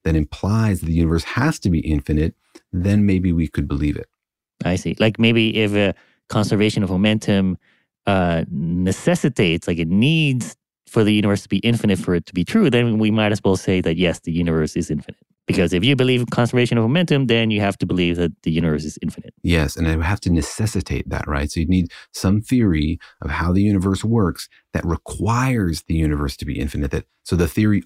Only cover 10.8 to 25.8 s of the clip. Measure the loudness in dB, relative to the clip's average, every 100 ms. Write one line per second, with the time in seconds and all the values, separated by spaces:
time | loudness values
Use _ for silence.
10.8 | _ 2 4 4 2 0 -2 -2 0 0
11.8 | 0 0 0 -2 -2 -4 0 2 4 4
12.8 | 2 2 2 2 2 2 2 0 0 0
13.8 | 0 0 0 -2 -4 -2 0 0 -2 -2
14.8 | -4 -6 -8 -16 _ _ -4 0 0 2
15.8 | 2 2 2 2 0 0 0 2 2 2
16.8 | 2 2 2 0 2 2 2 0 0 -2
17.8 | -2 0 0 0 -2 -4 -2 0 0 0
18.8 | -4 -8 -10 -10 -14 -8 0 2 0 0
19.8 | -2 0 0 -2 0 0 0 -4 -4 -4
20.8 | -4 -6 -4 -6 -4 -4 -4 -2 0 2
21.8 | 0 -6 -18 -4 0 0 0 2 2 2
22.8 | 0 -4 -10 _ -6 -4 0 2 2 2
23.8 | 0 -2 0 0 0 -2 -10 _ _ -6
24.8 | -2 -4 -6 -6 -2 0 0 0 -2 -4